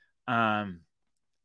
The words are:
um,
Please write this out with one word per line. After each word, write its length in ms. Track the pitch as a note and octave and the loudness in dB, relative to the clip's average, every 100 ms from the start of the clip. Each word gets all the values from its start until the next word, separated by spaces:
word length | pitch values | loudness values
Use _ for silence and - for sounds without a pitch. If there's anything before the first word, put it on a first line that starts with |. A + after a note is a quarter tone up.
| _ _ - | _ _ -2
um, 540 | A#2 A2 G#2+ G2+ E2+ - _ _ _ _ _ | 2 2 0 -4 -10 -18 _ _ _ _ _